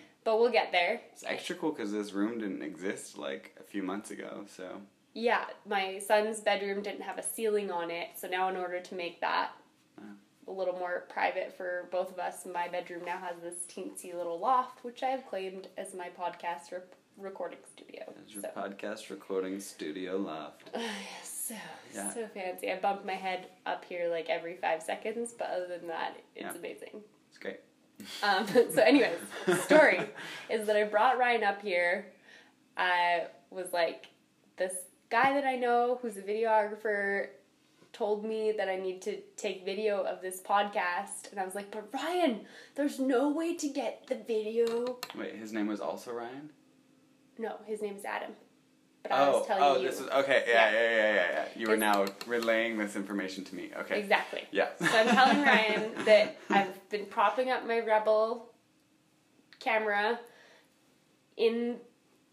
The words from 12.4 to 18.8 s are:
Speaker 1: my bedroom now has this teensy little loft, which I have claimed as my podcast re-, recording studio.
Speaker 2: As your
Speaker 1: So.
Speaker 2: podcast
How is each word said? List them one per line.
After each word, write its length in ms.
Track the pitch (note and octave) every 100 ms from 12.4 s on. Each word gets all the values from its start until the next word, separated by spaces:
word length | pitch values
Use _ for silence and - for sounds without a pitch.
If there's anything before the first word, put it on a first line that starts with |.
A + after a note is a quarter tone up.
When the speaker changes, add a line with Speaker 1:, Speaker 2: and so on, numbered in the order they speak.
| F#3
Speaker 1:
my 220 | F3 F3
bedroom 380 | F3 F3 F3 F3
now 140 | F3+
has 200 | F3+ E3+
this 240 | E3+ F3 -
teensy 440 | - F#3+ - F#3 F3
little 240 | F3 E3+
loft, 440 | G#3+ B3+ B3+ -
which 200 | A#3+ A#3+
I 60 | C4
have 160 | C4 B3+
claimed 400 | F#3+ F#3+ F#3+ G3 -
as 160 | F#3+
my 160 | F#3 F3
podcast 600 | F3 F3 E3+ F3 F3 -
re-, 80 | F3+ F3+ - _ -
recording 420 | G3 F#3+ F3 - -
studio. 400 | - - - - - -
Speaker 2:
As 80 |
your 80 | G#2+
Speaker 1:
So. 80 | -
Speaker 2:
podcast 600 | G#2 G2 G2+